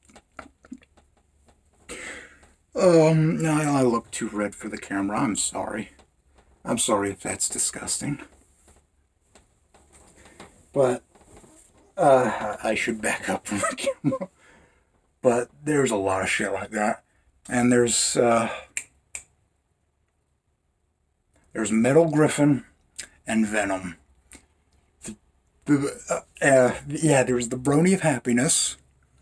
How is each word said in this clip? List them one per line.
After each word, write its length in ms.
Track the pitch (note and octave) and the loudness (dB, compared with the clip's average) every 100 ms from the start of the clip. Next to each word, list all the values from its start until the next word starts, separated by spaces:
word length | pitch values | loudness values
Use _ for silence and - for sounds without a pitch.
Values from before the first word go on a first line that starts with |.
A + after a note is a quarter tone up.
| _ - _ - - _ _ - _ _ _ _ _ _ _ _ _ _ - - - - - _ _ _ _ B3+ | _ -20 _ -20 -20 _ _ -20 _ _ _ _ _ _ _ _ _ _ -18 -16 -16 -16 -20 _ _ _ _ 2
Um, 680 | F#3+ E3 D#3+ D#3+ D#3 D#3+ | 6 8 6 6 2 2
no, 120 | D#3+ | 0
I 300 | D3+ D3+ C#3+ | 0 2 2
look 280 | B2+ A2+ - | 2 0 -4
too 160 | - A2 | -8 -6
red 260 | G#2 G2+ | -4 -6
for 140 | - A2 | -6 -12
the 100 | G#2 | -12
camera. 400 | - G2 G2 A2 | -8 -6 -4 -2
I'm 200 | C3+ F#2+ | -2 -2
sorry. 540 | - G2 F#2+ G#2+ G#2 _ _ _ _ _ _ _ - | -4 -6 -8 -8 -10 _ _ _ _ _ _ _ -6
I'm 120 | A#2+ | -2
sorry 320 | - G#2 G2+ | 0 0 -2
if 120 | F#2 | -6
that's 260 | G#2+ F#2 - | -8 -6 -6
disgusting. 720 | - - - - - C3+ C#3+ - - _ _ _ _ _ _ _ _ _ _ _ _ _ _ _ _ _ - - - - _ _ | -4 -6 -6 -8 -6 -6 -8 -12 -20 _ _ _ _ _ _ _ _ _ _ _ _ _ _ _ _ _ -20 -20 -20 -20 _ _
But, 300 | - B2+ B2 - _ _ - - - _ _ _ - | 0 2 0 -8 _ _ -20 -20 -20 _ _ _ 2
uh, 640 | D#3 C3 A#2+ G#2+ A2 G#2 | 4 6 4 -4 -6 -6
I 140 | A2+ G#2+ | -4 -4
should 260 | - A2 | -4 -4
back 280 | G#2+ - - | -4 -4 -4
up 180 | F#2+ - | -6 -6
from 120 | G2+ | -4
the 160 | D#5 C4+ | -4 -4
<laughs> 280 | C#5 - | -6 -4
camera. 260 | - C5+ F#3 _ _ _ _ _ _ _ _ _ | -4 -4 -6 _ _ _ _ _ _ _ _ _
But 280 | B2+ A#2+ A#2+ _ | 0 0 -2 _
there's 280 | D3 D3 C3 | -2 0 0
a 40 | G#2+ | 0
lot 260 | F#2+ F#2+ | -2 -2
of 80 | G2 | -2
shit 220 | - G#2 | -4 -4
like 200 | F#2+ G2 | -6 -6
that. 320 | G#2+ G#2+ - _ _ _ _ - | -2 -2 -4 _ _ _ _ -6
And 240 | B2 A#2+ | 0 2
there's, 460 | B2 A#2+ - - - | 4 2 0 0 2
uh, 320 | A#2+ A#2 A2+ - - - - _ _ - - _ _ _ _ _ _ _ _ _ _ _ _ _ _ _ _ _ _ _ _ _ _ | 2 2 0 -6 -14 -14 -14 _ _ -20 -20 _ _ _ _ _ _ _ _ _ _ _ _ _ _ _ _ _ _ _ _ _ _
there's 180 | A2+ G#2+ | -6 -2
Metal 380 | A2 A#2+ D3 E3+ | 2 4 4 4
Griffin 560 | D3 D3+ - D3 B2+ - _ _ - - _ - | 4 2 4 2 2 -2 _ _ -18 -18 _ -4
and 220 | A2+ G#2+ | -2 0
Venom. 480 | G#2+ G2+ F#2+ F#2 - _ _ _ - _ _ _ _ _ _ | -2 -2 -4 -8 -14 _ _ _ -20 _ _ _ _ _ _
The, 120 | - - _ _ _ _ - | -16 -16 _ _ _ _ 0
the, 360 | C#3+ C#3+ - - | 0 0 -8 -8
uh, 360 | - - - D3 | -8 -8 -2 4
uh, 300 | C3 B2+ - C#3 | 6 6 0 -8
yeah, 340 | D3+ D#3 C#3 | -2 2 4
there 120 | B2 B2 | 2 -2
was 120 | A#2 | -4
the 80 | B2+ | -4
Brony 380 | B2+ C#3+ F3+ | 0 2 2
of 80 | F#3 | 2
Happiness, 720 | D#3+ B2+ - A#2+ G2 - - - _ _ _ _ | 0 -2 0 0 2 0 -2 -8 _ _ _ _